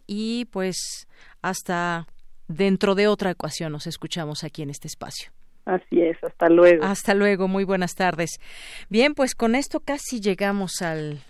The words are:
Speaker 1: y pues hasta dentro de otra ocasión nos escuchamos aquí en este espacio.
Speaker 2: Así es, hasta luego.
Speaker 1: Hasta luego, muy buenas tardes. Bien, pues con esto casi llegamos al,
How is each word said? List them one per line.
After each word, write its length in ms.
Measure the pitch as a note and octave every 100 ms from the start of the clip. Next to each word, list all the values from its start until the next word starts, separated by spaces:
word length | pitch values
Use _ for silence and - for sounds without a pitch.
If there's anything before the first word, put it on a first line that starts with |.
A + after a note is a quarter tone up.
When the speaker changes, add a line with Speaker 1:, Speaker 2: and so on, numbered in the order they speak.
| -
Speaker 1:
y 380 | G3+ A3 A#3 A#3+
pues 640 | G3 F#3+ F3 - - - - - -
hasta 640 | F3+ F#3 - F3 F3 E3+ E3 - - - -
dentro 480 | D#3+ G3 F#3+ G#3 F#3+
de 120 | G#3
otra 220 | G3+ F#3+
ocasión 420 | E3+ D3+ - D#3+
nos 140 | D3+ E3+
escuchamos 580 | - D#3+ F3+ D3+ D3+
aquí 200 | D#3 -
en 80 | D3
este 160 | C#3+ D3+
espacio. 420 | - - - - - - - -
Speaker 2:
Así 360 | F#3 - E3+
es, 160 | E3 D#3+
hasta 260 | E3+ - E3+
luego. 340 | E3+ F3 E3+
Speaker 1:
Hasta 300 | F#3+ G3 -
luego, 340 | G3+ G3+ F#3+ F#3+
muy 160 | F#3+
buenas 300 | F#3+ F#3+ F3
tardes. 460 | - F#3 D#3+ E3 - - - - - -
Bien, 240 | G#3 C#4+
pues 220 | D4 B3+ -
con 180 | A3+
esto 280 | B3 C#4+ D#4
casi 380 | - C#4+ - A#3+
llegamos 640 | G3+ F#3 G3+ G3+ F#3 -
al, 380 | E3+ D#3+ D3+ D3 -